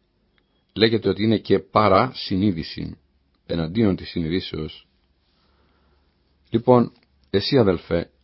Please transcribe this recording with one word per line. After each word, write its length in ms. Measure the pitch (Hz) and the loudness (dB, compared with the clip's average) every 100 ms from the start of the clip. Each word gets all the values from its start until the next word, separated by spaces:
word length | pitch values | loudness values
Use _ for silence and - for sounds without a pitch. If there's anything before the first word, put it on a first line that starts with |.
| _ _ _ _ _ _ _ | _ _ _ _ _ _ _
λέγεται 360 | - 113 110 98 | 0 0 2 -2
ότι 140 | 95 | -2
είναι 140 | 110 107 | 0 0
και 220 | - 95 | 0 -2
παρά 520 | - 107 104 95 123 | 0 2 4 4 2
συνείδηση, 840 | - - 95 104 80 - - 78 82 _ _ _ _ - | -4 -6 -2 -2 -2 -8 -10 -12 -14 _ _ _ _ -8
εναντίον 500 | 82 80 101 104 87 | -6 -4 0 0 0
της 140 | 78 | -6
συνειδήσεως. 800 | 87 80 92 - 78 78 - _ _ _ _ _ _ _ _ _ _ _ _ _ _ _ _ _ | -6 -4 -4 -6 -10 -10 -14 _ _ _ _ _ _ _ _ _ _ _ _ _ _ _ _ _
Λοιπόν, 420 | 113 127 123 113 _ _ _ _ | -2 4 4 4 _ _ _ _
εσύ, 280 | 98 - 135 | -4 0 2
αδελφέ, 520 | 101 85 - 85 - _ | 2 0 -2 -4 -4 _